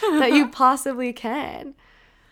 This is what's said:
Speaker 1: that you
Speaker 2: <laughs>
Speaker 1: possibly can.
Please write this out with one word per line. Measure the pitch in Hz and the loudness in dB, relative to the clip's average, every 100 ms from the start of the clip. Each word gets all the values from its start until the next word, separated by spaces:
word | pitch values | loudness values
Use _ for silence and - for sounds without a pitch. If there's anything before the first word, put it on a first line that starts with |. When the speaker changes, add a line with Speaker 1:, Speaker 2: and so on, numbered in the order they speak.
Speaker 1:
that | 440 302 254 | 0 2 4
you | 285 262 | 4 2
Speaker 2:
<laughs> | - | 2
Speaker 1:
possibly | 262 269 277 247 247 | 2 2 -4 -4 -6
can. | 240 220 285 - - 269 - _ _ _ _ _ | -6 -6 -6 -8 -10 -16 -18 _ _ _ _ _